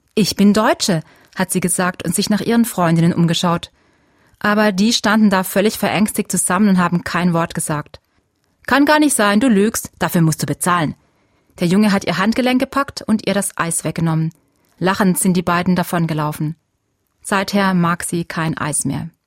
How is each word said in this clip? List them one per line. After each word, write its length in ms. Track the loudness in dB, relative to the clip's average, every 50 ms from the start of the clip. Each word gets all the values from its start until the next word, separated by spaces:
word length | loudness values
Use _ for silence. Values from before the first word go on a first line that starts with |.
| _ _ -2
„Ich 200 | -2 0 0 2
bin 180 | 2 4 4 4
Deutsche“, 480 | 4 2 0 0 0 0 -2 -2 -2 -4 _ -20 _ _ _ -6
hat 160 | -6 -4 -2
sie 80 | -2 -4
gesagt 440 | -2 -2 -2 -2 -2 -4 -4 -6 -6
und 120 | -6 -4
sich 140 | -2 -2 0
nach 120 | 0 -2
ihren 240 | 0 0 2 2 2
Freundinnen 480 | 0 0 0 0 2 4 4 4 2 2
umgeschaut. 580 | 2 2 0 0 0 0 -2 -2 -2 -4 -10 _ _ _ _ _ _ _ _ _ _ _ _ _ _
Aber 320 | -2 -2 0 2 2 2
die 220 | 2 2 2 2 2
standen 360 | 0 0 2 2 4 4 4
da 140 | 4 2 -2
völlig 340 | 0 0 0 0 0 0 -2
verängstigt 540 | -4 -2 0 0 0 0 -2 -4 -6 -4
zusammen 380 | -2 -4 -2 0 0 2 4 4
und 80 | 4 4
haben 260 | 2 2 0 -2 -4
kein 300 | -2 -4 -2 0 0 0
Wort 200 | 0 -2 -2 -4
gesagt. 460 | -6 -4 -4 -6 -6 -6 -10 _ -20 _ _ _ _ _ _ _ _ _ _ _ _ -4
„Kann 200 | 0 2 2 4
gar 140 | 4 4 4
nicht 160 | 4 2 2
sein, 240 | 2 2 4 4 4
du 80 | 4 4
lügst, 440 | 4 4 2 2 0 -4 -10 -10 _ -6
dafür 220 | -6 -2 0 2
musst 200 | 2 2 2 0
du 40 | -4
bezahlen.“ 500 | -6 -4 -4 0 0 0 0 0 -2 -4 _ _ _ _ _ _ _ _ _ _ _ _ -4
Der 80 | -2 0
Junge 240 | 2 4 4 4
hat 140 | 2 0 0
ihr 120 | -2 -2 -2
Handgelenk 420 | 0 0 0 0 0 0 0 0
gepackt 420 | -2 -2 -2 -4 -4 -4 -8 -14
und 260 | -4 -2 -2 0 0 -2
ihr 60 | -2
das 240 | -2 -2 -4 -6 -6
Eis 260 | -6 -4 -4 -4 -4
weggenommen. 480 | -6 -4 -2 -2 0 0 0 -2 -4 -6 _ _ _ _ _ _ _ _ -4
Lachend 360 | -2 -2 0 2 2 2 2 2
sind 180 | 0 0 0
die 60 | 0
beiden 340 | 0 0 -2 -2 0 0 0
davongelaufen. 800 | 0 0 -2 -2 -2 -2 -2 -2 -4 -4 -4 -4 -6 -6 -8 -8 _ _ _ _ _ _ _ _ _ _ _ _ _
Seither 520 | -8 -4 -4 -4 -2 -2 -2 0 0 2 2
mag 300 | 2 0 0 0 -2 -6
sie 200 | -6 -6 -6 -6
kein 340 | -6 -6 -6 -4 -4 -4 -4
Eis 280 | -6 -4 -4 -4 -4
mehr. 240 | -4 -4 -6 -8 -10 _ _ _